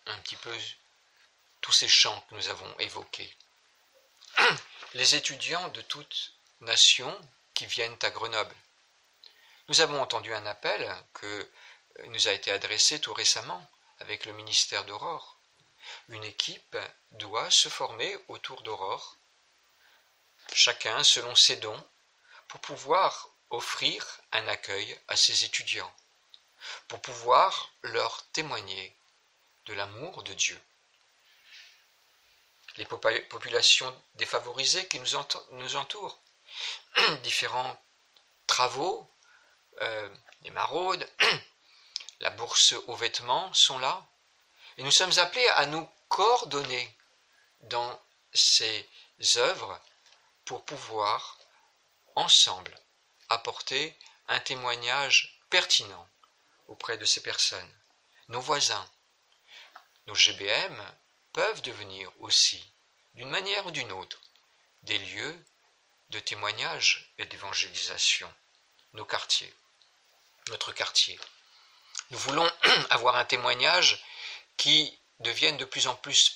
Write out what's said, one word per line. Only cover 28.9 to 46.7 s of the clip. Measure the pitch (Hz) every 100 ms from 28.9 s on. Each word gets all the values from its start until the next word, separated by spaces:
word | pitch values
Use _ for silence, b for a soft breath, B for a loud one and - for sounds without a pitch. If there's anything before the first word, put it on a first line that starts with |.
| _ _ _ _ _ _ _ -
de |
l'amour | 98 101 107 156 151
de | -
Dieu. | 98 - 85 _ _ _ _ _ _ b b b b b b b _ _ _ _ _ _ _ - 110
Les | 107
popa-, | 117 110 117 -
populations | 113 127 117 - - 131 - _ -
défavorisées | 113 120 120 123 135 170 185
qui | 135
nous | 127 143
ent-, | 139 - -
nous | 127 127 139
entourent, | 135 208 190 - _ _ B B B B B 247
<clears throat> | - 147
différents | - - 120 123 131 120 _ _ _ _ _ _ -
travaux, | - 123 127 170 208 - _ b b b b _ -
euh, | 117 110 104 101 _ -
les | -
maraudes, | 107 113 151 185 175 - -
<clears throat> | 226 170 - _ _ _ _ - - -
la | -
bourse | 104 - - - 120 -
aux | 110
vêtements | 113 - 120 143 185
sont | - - 131
là, | 131 185 - _ _ _ _ b b b
et |
nous | 139
sommes | 139 185 180
appelés | - 254 247
à | - 143
nous | 156 160 _ -
coordonner | - 208 247 156 143 139